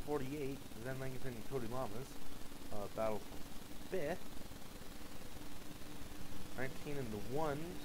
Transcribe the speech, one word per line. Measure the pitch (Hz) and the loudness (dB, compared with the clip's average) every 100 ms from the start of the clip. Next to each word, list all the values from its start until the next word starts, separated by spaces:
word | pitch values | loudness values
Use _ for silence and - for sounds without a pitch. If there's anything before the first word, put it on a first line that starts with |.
| 139 | 0
forty-eight. | 147 131 151 135 135 - 107 | 0 0 -2 -2 -4 -6 -6
Zen | 117 135 | -4 -4
Langenson | 131 127 131 120 | -2 0 0 0
and | 104 | 0
Cody | 135 113 | 0 0
Lamas. | 127 123 - 135 - - - - - - | 0 0 0 -2 2 4 4 0 -2 2
Uh, | 101 101 - | 2 2 2
battle | 110 107 | 2 2
for | - - - - - - - 190 | 0 -2 -2 -2 -2 -4 0 0
fifth. | 190 180 - - - - - - - - - - - - - - - - - - - - - - - - | 2 2 0 0 -2 -4 -6 -6 -6 -6 -4 -4 -2 -2 0 0 -2 -4 -4 -2 -2 0 2 4 4 2
Nineteen | 131 - 151 143 | 2 0 0 0
in | 120 | 0
the | 107 107 135 | 0 0 2
one | 156 139 165 180 | 2 2 -2 -2